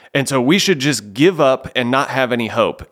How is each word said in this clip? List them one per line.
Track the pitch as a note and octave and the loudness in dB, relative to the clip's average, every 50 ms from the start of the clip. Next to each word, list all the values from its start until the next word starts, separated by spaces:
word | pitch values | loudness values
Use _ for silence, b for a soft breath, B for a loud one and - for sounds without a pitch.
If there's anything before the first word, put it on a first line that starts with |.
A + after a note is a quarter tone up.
| b b - | b b -4
And | C#3 C3 | -4 -2
so | - C#3 B2+ | 0 0 0
we | A#2+ C3+ F#3 G3 | 2 2 2 2
should | - G3 F3+ C3 | 2 0 0 0
just | B2+ D3 C3 G#2+ G#2 G#2 F#2+ | 0 -2 -2 -2 -6 -8 0
give | A#2+ D3+ F#3+ F3+ D3+ | 2 2 2 4 4
up | D3 C3+ C3 - - - - | 2 2 2 0 -4 -6 -4
and | B2+ A#2+ A#2+ | -4 -2 0
not | C3 C3+ C#3+ - | 0 0 0 0
have | B2 C3+ C3 A2+ | -2 -2 0 0
any | B2 A#2+ A2+ | 0 -2 -4
hope. | G#2 G#2 A#2 G#2 E2+ - - - - | -2 -2 0 0 0 -2 -6 -10 -6